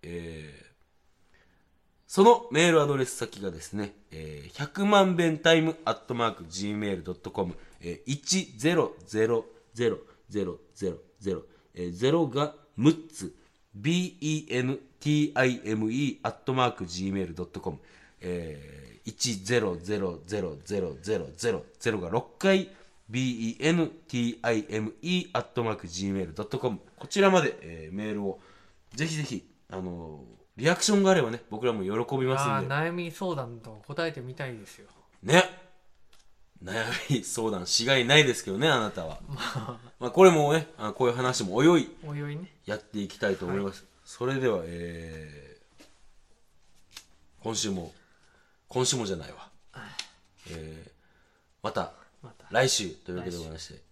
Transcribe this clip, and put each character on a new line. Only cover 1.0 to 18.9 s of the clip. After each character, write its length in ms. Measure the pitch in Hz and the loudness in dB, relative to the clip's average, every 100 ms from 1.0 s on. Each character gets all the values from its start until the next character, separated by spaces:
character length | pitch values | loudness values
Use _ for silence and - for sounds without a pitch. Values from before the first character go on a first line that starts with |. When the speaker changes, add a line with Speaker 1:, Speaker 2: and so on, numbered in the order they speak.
| _ _ _ _ _ _ _ _ _ _ _ | _ _ _ _ _ _ _ _ _ _ _
Speaker 1:
そ 160 | - | 8
の 240 | 214 233 - | 10 8 4
メ 180 | 147 170 | 4 6
ー 20 | |
ル 100 | 165 | 6
ア 60 | 147 | 4
ド 100 | 139 | 2
レ 80 | 131 | -2
ス 120 | - | -4
先 240 | 113 101 | -8 -6
が 100 | 98 | -8
で 80 | 80 | -8
す 120 | - | -8
ね、 220 | 101 101 - _ | -6 -6 -8 _
え 320 | 80 78 76 71 | -14 -12 -12 -16
ー、 100 | - | -10
百 280 | 143 - 202 | -8 0 6
万 300 | 202 190 175 | 6 6 4
弁 220 | 170 156 | 2 4
タ 160 | 165 | 6
イ 80 | 165 | 6
ム 160 | 160 160 - | 4 0 -4
ア 60 | |
ッ 140 | 110 - | -6 -4
ト 80 | |
マ 140 | 120 117 | 0 0
ー 40 | |
ク 140 | 95 82 | 0 -12
ジ 200 | 90 101 | -6 -4
ー 100 | 104 | -2
メ 140 | 104 | -2
ー 60 | 92 | -4
ル 60 | |
ド 80 | 82 | -6
ッ 40 | 90 | -10
ト 160 | - | -8
コ 140 | 98 90 | -4 -4
ム、 100 | 85 - - | -4 -16 -14
え 200 | 85 85 - | -12 -10 -6
ー、 40 | |
一 420 | 139 - 190 165 120 | -8 0 -2 -2 -2
ゼ 180 | 143 170 | 2 2
ロ 180 | 123 - - | 0 -4 -6
ゼ 220 | 107 110 | 0 2
ロ 180 | 117 - - _ | 2 -2 -20 _
ゼ 160 | 110 117 | 0 0
ロ 80 | 98 - - _ | 0 -10 -20 _
ゼ 160 | 104 90 | -4 -4
ロ 120 | 85 - | -6 -16
ゼ 180 | - 95 82 - _ 98 | -6 -6 -6 -14 _ -6
ロ、 100 | 87 - _ _ | -6 -8 _ _
え 100 | - | -10
ー、 80 | 90 | -8
ゼ 200 | 87 127 | 0 2
ロ 160 | 165 151 | 4 2
が 260 | 123 151 - _ - | 0 -2 -4 _ 4
六 300 | 135 160 - | 4 4 -6
つ、 240 | - 90 - _ _ _ 101 | -12 -12 -12 _ _ _ -8
ビ 420 | 113 175 180 - | 0 0 -2 -4
ー 40 | 151 | -4
イ 220 | 156 156 | -4 -2
ー 80 | 123 | -2
エ 40 | |
ヌ 120 | 127 135 - _ | -2 -4 -10 _
テ 100 | 147 | 0
ィ 240 | 151 147 | 2 2
ー 60 | 127 | 2
ア 60 | 131 | 2
イ 160 | 123 | 2
エ 120 | 104 110 | -2 -2
ム 160 | 110 | 0
イ 280 | 123 143 104 | 0 -2 -2
ー 40 | 110 | -8
ア 40 | |
ッ 40 | - - | -6 -4
ト 80 | |
マ 140 | 131 123 | 2 0
ー 40 | |
ク 120 | - 87 | 0 -10
ジ 200 | 87 98 | -6 -4
ー 80 | |
メ 100 | 98 | -2
ー 40 | 87 | -4
ル 60 | |
ド 100 | 80 | -8
ッ 20 | 90 | -10
ト 140 | - | -8
コ 100 | 95 | -8
ム、 80 | 73 - - - _ | -10 -16 -20 -20 _
え 800 | 90 87 82 73 73 69 65 | -8 -6 -8 -12 -16 -20 -20